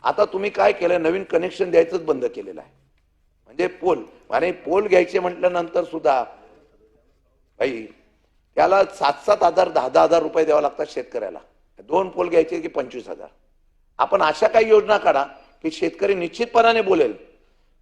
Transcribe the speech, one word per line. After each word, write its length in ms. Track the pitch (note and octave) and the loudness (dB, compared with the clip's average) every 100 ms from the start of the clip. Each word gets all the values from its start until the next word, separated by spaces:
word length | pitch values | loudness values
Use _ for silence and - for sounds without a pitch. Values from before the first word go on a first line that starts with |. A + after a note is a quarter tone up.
आता 200 | B2+ D3+ | -4 0
तुम्ही 260 | G3+ F#3+ G3+ | 0 -2 -4
काय 220 | G3+ G3+ | 0 0
केलं, 300 | G3+ F3 F3 | 2 0 0
नवीन 220 | D#3+ F#3+ | 0 -2
कनेक्शन 460 | F#3+ E3+ E3 - F#3 | -2 -4 -4 -4 2
द्यायचंच 340 | E3+ E3 F3+ | 2 2 -2
बंद 200 | D#3 C3+ | -4 -4
केलेलं 360 | A#2+ A#2 G2 D#2 | -4 -8 -14 -16
आहे. 100 | - _ _ _ _ _ _ _ _ | -20 _ _ _ _ _ _ _ _
म्हणजे 200 | C3+ F3+ | -6 -4
पोल, 360 | - F3 C#3 G#2+ - - | -2 -2 -2 -6 -20 -6
आणि 200 | A#2+ F3 | -2 -2
पोल 340 | F3 - F#3 G#3+ | -4 -2 -2 2
घ्यायचे 320 | F3+ F3 F#3+ | 2 2 -2
म्हटल्यानंतर 680 | F3+ F3 F3+ F3 E3+ F3+ | -4 -2 -2 -2 -2 -4
सुद्धा 380 | E3+ D#3+ D3+ C3 A2+ - - _ _ _ _ _ _ _ _ _ _ - | -4 -2 0 0 -2 -12 -20 _ _ _ _ _ _ _ _ _ _ -6
भाई 280 | C3 A#2 A2 _ _ _ _ _ _ - | -4 -4 -12 _ _ _ _ _ _ 0
त्याला 260 | E3 G3 | 2 4
सात 400 | F#3+ - C#3+ C#3+ - | 2 0 -2 0 0
सात 160 | G#3 | 2
हजार, 260 | F3 E3+ F3+ | 2 2 0
दहा 200 | D#3+ B2+ | 0 2
दहा 160 | D#3+ | 2
हजार 180 | D#3+ E3 | 4 2
रुपये 220 | D#3 E3 | 2 0
द्यावा 160 | D#3 D3+ | 2 2
लागतात 260 | C#3+ - D3+ | 0 -4 -8
शेतकऱ्याला. 500 | - A#2+ A#2+ G2 D#2+ - _ _ - | -8 -10 -10 -10 -12 -20 _ _ -20
दोन 240 | G2+ E3+ F#3 | -4 -4 -2
पोल 200 | F3+ F3 | -4 0
घ्यायचे 320 | E3 D#3+ E3+ | 0 0 -4
की 80 | D#3+ | -6
पंचवीस 400 | D3+ B2+ A#2+ G2 | -8 -8 -12 -14
हजार? 200 | E2+ - _ _ _ _ _ _ - | -14 -16 _ _ _ _ _ _ -4
आपण 240 | C3+ G3 | 0 2
अशा 260 | D#3 D3+ G#3+ | 0 2 2
काही 200 | A3+ A3+ | 4 6
योजना 280 | G#3+ G3 G#3 | 4 4 2
काढा 260 | F3+ C#3 C#3+ - _ _ | 2 2 -2 -10 _ _
की 80 | D#3+ | -10
शेतकरी 440 | - E3 - G3+ | -4 -6 -2 -2
निश्चितपणाने 680 | F#3+ E3+ - A#3 A#3 A#3 A3+ | -2 -4 -6 0 2 4 2
बोलेल 320 | F#3+ A3+ A#3 G3+ - _ _ _ _ _ | 2 2 0 -2 -16 _ _ _ _ _